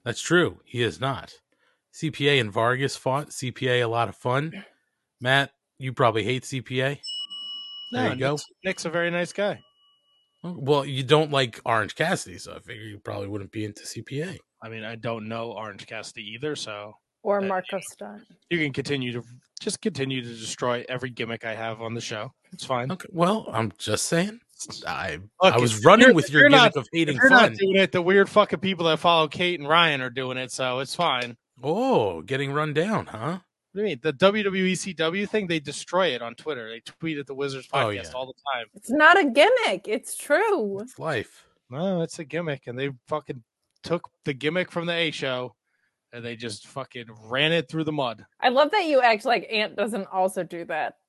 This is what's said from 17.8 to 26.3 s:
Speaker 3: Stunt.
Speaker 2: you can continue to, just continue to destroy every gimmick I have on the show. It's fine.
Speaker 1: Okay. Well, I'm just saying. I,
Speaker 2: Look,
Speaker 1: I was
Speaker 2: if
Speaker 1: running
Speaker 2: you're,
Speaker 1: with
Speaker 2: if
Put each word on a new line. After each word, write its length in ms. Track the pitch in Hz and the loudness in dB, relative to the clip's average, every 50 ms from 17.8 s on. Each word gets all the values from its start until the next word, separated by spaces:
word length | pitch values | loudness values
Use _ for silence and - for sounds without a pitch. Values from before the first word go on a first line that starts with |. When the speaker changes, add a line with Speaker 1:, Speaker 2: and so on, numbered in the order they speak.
Speaker 3:
Stunt. 420 | - - - - - 208 - - - _ _ _ _ - | -8 -10 -16 -16 -16 -16 -16 -18 -20 _ _ _ _ -4
Speaker 2:
you 80 | 170 170 | -2 -2
can 140 | 156 147 131 | -2 -2 -4
continue 400 | - 131 143 143 139 127 123 117 | -4 -4 -4 -4 -4 -4 -4 -6
to, 100 | 120 113 117 123 127 _ _ _ - | -8 -10 -12 -16 -20 _ _ _ -10
just 200 | - 220 190 - | -8 -8 -6 -4
continue 420 | - 220 160 - 135 131 135 131 120 | -4 -4 -4 -4 -4 -4 -4 -6 -8
to 60 | 120 | -8
destroy 560 | 117 113 113 - - - 139 123 120 120 120 - | -12 -12 -12 -12 -8 -4 -2 -2 -2 -2 -4 -6
every 220 | 127 123 131 131 | -8 -6 -8 -8
gimmick 340 | 120 - 120 113 113 113 - | -8 -8 -6 -6 -6 -6 -6
I 100 | 113 110 | -8 -8
have 260 | 107 113 113 110 110 113 | -6 -6 -8 -8 -8 -8
on 120 | 113 117 | -8 -6
the 60 | 117 | -6
show. 320 | 113 - 117 107 107 131 - _ _ _ - | -6 -8 -8 -8 -8 -10 -12 _ _ _ -16
It's 120 | - - | -12 -6
fine. 260 | - 131 123 120 135 185 | -4 -2 -2 -2 -4 -6
Speaker 1:
Okay. 160 | 180 - - | -8 -10 -8
Well, 380 | - 165 170 180 208 220 - - - | -2 0 2 2 2 0 -2 -4 -4
I'm 200 | 113 113 107 - - | -2 -2 -2 -4 -6
just 260 | - - 107 101 - | -4 -2 -2 -2 0
saying. 340 | - 180 165 180 208 220 233 _ _ _ - - - - - - | 0 0 0 0 -2 -4 -10 _ _ _ -16 -16 -14 -14 -10 -8
I, 320 | 78 - 71 - 95 - - 98 - _ - 180 | -8 -6 -6 -6 -6 -8 -10 -12 -16 _ 4 4
Speaker 2:
Look, 120 | 190 151 | 6 6
Speaker 1:
I 40 | 120 | 6
was 200 | 123 120 110 107 | 4 2 2 6
Speaker 2:
if 40 | 104 | 8
Speaker 1:
running 220 | 151 196 226 254 | 10 10 12 12
Speaker 2:
you're, 80 | 262 220 | 10 10
Speaker 1:
with 120 | 160 139 | 8 6
Speaker 2:
if 40 | 131 | 4